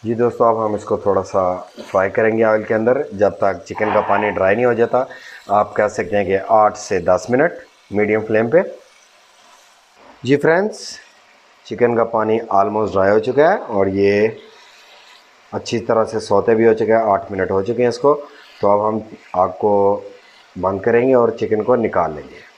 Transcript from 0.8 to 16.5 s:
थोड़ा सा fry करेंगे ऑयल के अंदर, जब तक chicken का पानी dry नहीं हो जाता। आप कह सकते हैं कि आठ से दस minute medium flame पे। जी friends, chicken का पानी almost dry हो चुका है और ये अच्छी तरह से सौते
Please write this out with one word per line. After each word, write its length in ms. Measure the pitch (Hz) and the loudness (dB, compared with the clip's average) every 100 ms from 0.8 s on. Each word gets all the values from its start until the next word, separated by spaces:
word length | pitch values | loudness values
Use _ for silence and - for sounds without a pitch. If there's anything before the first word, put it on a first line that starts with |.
| - 104 | -4 -4
थोड़ा 240 | 104 95 | 0 -2
सा 480 | 92 98 92 90 - - - | 0 -2 -2 -4 -10 -18 -4
fry 200 | 98 98 | -2 0
करेंगे 340 | 123 110 110 | 0 0 2
ऑयल 200 | 110 110 | 2 2
के 100 | 107 | 0
अंदर, 340 | 110 113 127 151 | -2 0 -2 -4
जब 180 | 98 104 | 0 -2
तक 320 | - 101 92 - | 0 -2 -4 -10
chicken 260 | 104 107 | -4 0
का 60 | 104 | 0
पानी 300 | 98 101 107 | 0 0 0
dry 240 | 90 95 | 0 0
नहीं 100 | 107 | 2
हो 100 | 123 | 2
जाता। 340 | 113 117 123 135 - - - - | 2 0 0 -4 -10 -20 -20 -2
आप 240 | 101 104 - | 0 0 0
कह 120 | 104 | -2
सकते 280 | - 95 104 | -2 -4 -2
हैं 100 | 95 | 0
कि 80 | |
आठ 420 | 95 - 110 104 104 | -2 2 4 4 0
से 240 | - 95 | -4 -2
दस 260 | 85 90 - | 0 0 0
minute 220 | 123 165 - - _ _ | 0 0 -2 -20 _ _
medium 300 | 98 104 107 | -2 0 0
flame 280 | 107 110 120 | 0 -2 2
पे। 280 | 160 190 - _ _ _ _ _ _ _ - _ _ _ _ - - | 2 0 -10 _ _ _ _ _ _ _ -20 _ _ _ _ -20 -12
जी 120 | 123 143 | 0 2
friends, 640 | 143 165 214 - - - - _ _ _ _ _ - | 4 2 0 -6 -16 -18 -20 _ _ _ _ _ -14
chicken 300 | 107 120 117 | -2 0 2
का 80 | |
पानी 360 | 113 113 110 110 | 0 0 0 -2
almost 520 | - 98 104 107 104 | 0 0 0 0 -2
dry 180 | 95 95 | 2 2
हो 100 | 107 | 2
चुका 300 | 113 127 156 | 0 2 2
है 80 | 214 | 2
और 300 | - 104 95 | -4 -2 0
ये 520 | 98 98 101 110 - - - - - - - - - _ _ _ | 2 2 2 0 -2 -20 -20 -20 -20 -20 -20 -20 -20 _ _ _
अच्छी 240 | 104 - 117 | -12 -6 -6
तरह 260 | - 110 | 0 0
से 160 | 107 110 | 0 -4
सौते 340 | - 101 98 | 0 0 2